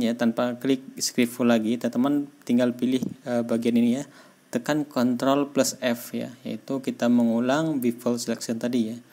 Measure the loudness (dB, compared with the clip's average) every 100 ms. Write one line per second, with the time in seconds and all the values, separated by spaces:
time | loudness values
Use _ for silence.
0 | 0 2 0 2 -2 -2 0 -2 -4 -8
1 | -4 0 0 2 4 4 2 -2 -2 0
2 | 2 0 -2 -8 0 2 2 0 0 0
3 | -2 -8 -4 -2 0 0 2 4 4 2
4 | -4 -16 -20 _ _ -4 0 -2 -2 0
5 | 0 2 2 2 2 0 0 0 -2 -2
6 | -6 -8 -8 -12 -10 -10 -8 -6 -6 -2
7 | 2 4 4 2 2 0 0 0 -2 -2
8 | -2 -2 -4 -6 -4 -4 -2 -2 -2 -6
9 | -16